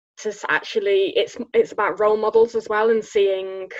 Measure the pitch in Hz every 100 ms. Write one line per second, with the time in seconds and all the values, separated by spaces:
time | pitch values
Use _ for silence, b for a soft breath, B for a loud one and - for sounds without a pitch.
0 | _ - 214 202 - 151 - 220 202 196
1 | 190 - - - 233 233 220 - 208 180
2 | 214 214 214 226 233 226 220 214 226 226
3 | 214 208 196 190 190 190 190